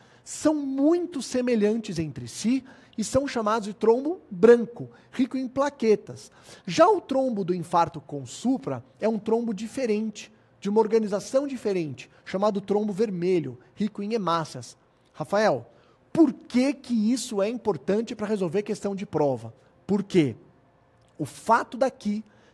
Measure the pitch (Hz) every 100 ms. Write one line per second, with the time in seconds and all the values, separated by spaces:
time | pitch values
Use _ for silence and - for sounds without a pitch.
0 | _ _ - - 294 302 277 269 294 349
1 | 339 269 - 254 247 226 208 226 214 165
2 | 156 127 120 - 220 262 - - - -
3 | 202 262 277 240 208 233 208 196 220 240
4 | 285 370 - 180 220 240 220 - 127 -
5 | _ - 262 262 262 269 285 285 226 208
6 | - 123 - - - - - 170 349 370
7 | - 269 262 202 175 180 156 175 160 151
8 | - 143 127 - 240 269 - 127 - _
9 | 208 220 - 226 240 190 220 269 240 208
10 | 220 - - _ _ _ 196 208 220 226
11 | 214 196 - 262 285 254 214 190 156 123
12 | - _ - 190 208 202 202 202 214 185
13 | 233 180 175 185 135 120 - - 208 -
14 | 202 226 175 165 156 127 113 - _ _
15 | _ - - 202 214 131 113 _ _ _
16 | _ - 294 - - 240 269 285 - 233
17 | 208 254 - 202 202 240 214 170 - 202
18 | 233 240 208 214 180 185 208 208 208 196
19 | 208 156 147 123 113 - _ _ - 202
20 | 202 175 139 107 - _ _ _ _ _
21 | _ - 151 - - 240 311 233 262 -
22 | 208 214 - _ _